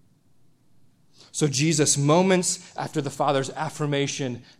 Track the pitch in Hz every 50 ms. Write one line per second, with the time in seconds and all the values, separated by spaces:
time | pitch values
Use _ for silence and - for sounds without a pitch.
0 | _ _ _ _ _ _ _ _ - _ _ _ _ _ - - - - _ _
1 | _ _ _ - - - - - 156 147 123 123 151 160 160 143 147 - - 143
2 | 139 143 151 175 185 190 185 180 180 - - - - - - - 135 131 - 160
3 | 135 139 - - 147 139 143 135 131 - - 135 151 156 - - 151 147 143 143
4 | 143 135 - - 143 127 120 117 - - -